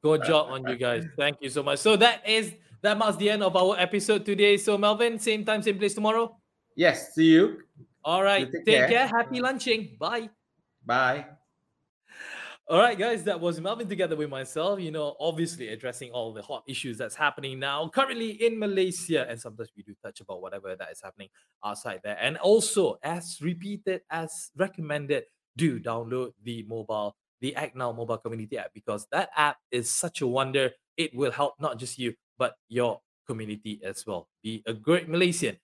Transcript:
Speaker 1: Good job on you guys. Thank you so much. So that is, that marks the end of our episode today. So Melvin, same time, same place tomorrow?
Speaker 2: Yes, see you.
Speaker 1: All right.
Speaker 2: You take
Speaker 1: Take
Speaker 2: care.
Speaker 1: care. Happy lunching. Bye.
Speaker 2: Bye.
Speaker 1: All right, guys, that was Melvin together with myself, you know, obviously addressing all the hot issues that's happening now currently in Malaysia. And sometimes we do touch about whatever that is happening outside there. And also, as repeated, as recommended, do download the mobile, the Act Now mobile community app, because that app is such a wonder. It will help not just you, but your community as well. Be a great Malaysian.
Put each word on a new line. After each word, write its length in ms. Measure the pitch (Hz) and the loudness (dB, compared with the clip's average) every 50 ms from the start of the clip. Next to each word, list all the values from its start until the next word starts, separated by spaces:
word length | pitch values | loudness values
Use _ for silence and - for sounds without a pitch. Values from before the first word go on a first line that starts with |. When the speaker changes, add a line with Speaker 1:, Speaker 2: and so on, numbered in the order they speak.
Speaker 1:
Good 200 | - 151 156 156 156 | 4 4 4 4 4
job 260 | - 160 151 147 - | 4 4 4 4 2
on 160 | 131 135 131 127 | -4 -6 -4 -4
you 80 | 127 | -4
guys. 280 | 120 127 123 120 117 170 156 - | -2 0 0 0 0 -4 -6 -4
Thank 220 | - 143 147 147 - | 0 0 0 0 -2
you 100 | 143 135 | -8 -4
so 120 | 123 147 | -4 -2
much. 160 | 139 143 143 143 | 0 0 -2 2
So 160 | - 214 220 | 4 4 6
that 260 | 196 220 240 226 208 - 208 | 8 8 6 6 4 0 0
is, 260 | 220 220 220 175 - - _ _ - - | 2 2 0 -2 -8 -14 _ _ -18 0
that 160 | - 208 214 208 | 0 0 2 4
marks 180 | 226 214 196 | 2 0 2
the 140 | 160 202 202 | 2 2 2
end 120 | 214 208 | 2 2
of 140 | 208 185 175 | 2 2 4
our 180 | 185 180 190 208 180 | 6 4 4 4 2
episode 460 | 180 180 - 208 202 - 214 208 214 | 2 2 2 -2 2 2 2 2 2
today. 320 | 214 202 196 202 202 202 | -2 2 6 6 6 6
So 220 | 202 202 - 208 202 | 6 4 2 2 4
Melvin, 400 | 202 208 214 208 240 240 226 220 | 4 4 4 4 2 0 0 -2
same 260 | - 233 214 214 208 | -2 -2 -2 -2 0
time, 180 | 220 214 214 | 0 -2 0
same 160 | 208 220 196 185 | 0 0 0 0
place 160 | 208 196 202 | 0 -2 -2
tomorrow? 420 | - 208 214 220 226 233 233 - _ _ _ _ _ _ _ _ | 0 0 2 2 2 0 -2 -4 _ _ _ _ _ _ _ _
Speaker 2:
Yes, 380 | - 170 170 - - - - - | 4 4 4 4 2 -6 -6 2
see 180 | 160 160 160 | 6 8 8
you. 300 | 160 160 190 220 - - - _ _ - - _ _ _ _ | 10 10 8 6 2 -6 -16 _ _ -20 -20 _ _ _ _
Speaker 1:
All 180 | 151 170 185 | -2 0 2
right. 240 | 196 196 202 196 143 | 4 4 4 2 2
Speaker 2:
You 60 | 123 | 0
take 140 | - 170 - | -6 -2 4
Speaker 1:
Take 100 | 214 220 | 6 6
Speaker 2:
care. 120 | - - 160 | 8 8 6
Speaker 1:
care. 180 | 233 233 262 254 | 6 4 2 2
Happy 320 | 226 233 240 240 269 247 | 2 0 0 0 -2 -2
lunching. 560 | 247 262 269 254 - 262 220 220 208 139 123 - | -2 -2 -2 -2 0 0 0 0 -2 -8 -8 -6
Bye. 320 | 147 175 226 233 226 214 _ _ _ _ _ _ _ _ _ _ _ | -4 -4 -4 -4 -6 -10 _ _ _ _ _ _ _ _ _ _ _
Speaker 2:
Bye. 420 | 113 120 127 131 127 131 147 - - - _ _ _ _ _ _ _ _ _ _ _ _ _ _ _ - - - - - - - - - - _ | 0 2 2 2 2 0 -2 -6 -12 -18 _ _ _ _ _ _ _ _ _ _ _ _ _ _ _ -20 -18 -16 -14 -14 -14 -14 -16 -16 -18 _
Speaker 1:
All 120 | - 160 175 | 2 6 6
right, 200 | 214 240 226 190 | 6 6 6 2
guys, 260 | 196 240 233 202 160 | 0 0 0 0 0
that 160 | 208 190 170 | -2 -2 0
was 200 | 165 175 165 160 | 0 -2 -2 -2
Melvin 280 | 160 190 220 233 240 185 | -4 -6 -6 -6 -6 -8
together 280 | 202 180 185 165 160 | -2 -2 -2 -2 0
with 140 | 151 151 147 | -4 -4 -6
myself, 500 | 139 131 135 - - 156 160 190 202 196 | -6 -8 -8 -6 -4 -2 -2 -2 -2 -2
you 100 | 180 160 | -4 -6
know, 260 | 151 156 151 143 135 - | -6 -6 -6 -6 -6 -2
obviously 480 | 143 165 160 156 170 165 170 147 127 107 | -2 -2 0 0 -4 -4 -4 -10 -10 -10
addressing 420 | 110 110 - 127 120 - 135 123 | -10 -8 -8 -10 -8 -8 -14 -8
all 200 | 117 123 113 113 | -6 -6 -6 -6
the 100 | 110 107 | -8 -12
hot 200 | 101 - 143 135 _ | -12 -10 -12 -12 _
issues 300 | - 131 - - 135 113 | -10 -10 -8 -6 -8 -6
that's 180 | 107 131 107 - | -6 -8 -8 -2
happening 440 | - 151 143 143 - 135 135 131 131 | 0 0 0 0 -2 -10 -10 -8 -4
now 300 | 135 139 139 147 165 160 | -4 -4 -2 -4 -4 -2
currently 420 | - 247 269 269 254 233 226 220 208 208 | 0 0 0 0 0 -4 -6 -6 -4 0
in 160 | 226 233 226 220 | 0 0 0 0
Malaysia. 680 | 214 208 196 190 190 185 175 - - - 165 143 127 123 | -4 -2 2 2 0 0 -2 -6 -4 -2 0 0 0 -2
And 100 | 117 117 | -6 -10
sometimes 320 | - 117 107 110 113 104 _ | -10 -16 -12 -12 -14 -14 _
we 60 | 104 | -20
do 120 | 98 104 98 _ | -20 -20 -20 _
touch 180 | _ 104 - - | _ -18 -18 -18
about 200 | 101 - 95 90 | -14 -14 -12 -12
whatever 340 | 92 95 95 101 95 95 92 | -10 -10 -12 -10 -10 -10 -10
that 160 | 92 95 80 | -10 -12 -14
is 100 | 82 - | -14 -16
happening 260 | - 95 _ _ 101 95 _ _ _ _ _ _ - | -18 -18 _ _ -20 -20 _ _ _ _ _ _ -8
outside 360 | 104 104 - - 123 98 92 - | -8 -8 -8 -8 -10 -10 -8 -8
there. 120 | 104 104 82 | -8 -6 -2
And 180 | 107 131 156 - | -2 -4 -4 0
also, 600 | - 190 208 226 208 - - 208 180 127 - - | 2 4 4 4 4 2 2 2 2 2 0 -2
as 360 | - 147 170 175 170 170 - - | -6 -6 -6 -6 -8 -10 -12 -6
repeated, 600 | 143 170 180 170 180 202 202 196 _ 196 185 - _ _ | -4 -4 -4 -4 -8 -10 -10 -8 _ -6 -6 -6 _ _
as 400 | - 165 165 156 - - - - _ | -8 -6 -6 -8 -10 -12 -14 -14 _
recommended, 680 | 139 185 196 - - 165 147 147 147 147 139 147 131 - _ _ _ _ _ _ | -2 -2 -2 -2 -8 -6 -4 -4 -6 -2 0 -2 -2 -2 _ _ _ _ _ _
do 220 | - 165 160 127 113 | 0 0 0 0 0
download 540 | - 117 113 117 117 113 123 127 127 120 _ _ | -4 -4 -4 -4 -4 -4 -4 -4 -4 -6 _ _
the 220 | 104 120 117 117 107 104 | _ -10 -10 -10 -10 -10
mobile, 480 | 113 113 107 107 110 107 104 101 - _ _ _ _ _ | -10 -10 -6 -4 -4 -2 -2 -4 -6 _ _ _ _ _
the 140 | 127 131 - | -8 -6 -4
Act 220 | - 151 - _ | -4 -6 -8 _
Now 160 | 131 127 120 | -4 -4 -4
mobile 240 | 117 117 117 113 117 | -4 -6 -4 -6 -6
community 400 | 110 _ 113 113 113 107 104 139 | -6 _ -8 -8 -8 -8 -8 -8
app, 160 | 117 92 - | -8 -8 -10
because 340 | _ 104 _ - 107 104 104 _ | _ -12 _ -6 -6 -6 -6 _
that 160 | - 165 196 - - | -2 -2 -2 -2 0
app 220 | 156 151 147 - _ _ _ | 2 2 2 0 _ _ _
is 200 | - 123 117 - | -4 -2 -2 0
such 320 | - - - 170 _ - | -2 -2 -2 -4 _ -2
a 40 | 143 | -2
wonder. 440 | 123 120 131 135 131 131 139 135 127 - _ _ _ _ | 0 0 0 0 2 2 0 0 0 -2 _ _ _ _
It 180 | - 165 156 123 | -4 -4 -4 -2
will 180 | 120 143 131 | -2 -2 -2
help 220 | - - 147 139 - _ | 0 0 -2 -2 -2 _
not 180 | 143 151 123 113 | -6 -6 -6 -6
just 200 | 127 120 - - | -10 -12 -8 -4
you, 160 | 123 117 110 _ _ _ _ _ | -6 -6 -6 _ _ _ _ _
but 160 | 127 117 - _ _ _ | -2 -2 -2 _ _ _
your 320 | 113 123 120 117 104 - _ _ _ _ _ | -2 0 0 0 0 -4 _ _ _ _ _
community 520 | - 127 110 110 104 107 107 _ 110 104 - - | -8 -8 -8 -6 -8 -10 -10 _ -10 -10 -8 -8
as 220 | 95 95 - - | -10 -10 -8 -8
well. 220 | 110 101 87 82 _ _ _ | -8 -8 -8 -8 _ _ _
Be 200 | _ 110 113 104 _ | _ -8 -8 -8 _
a 80 | 113 | -8
great 380 | 117 110 107 151 170 180 170 165 | -8 -4 2 2 2 2 2 -2
Malaysian. 480 | 160 175 185 180 170 170 143 117 98 - | 0 2 2 2 2 0 -4 -4 -6 -8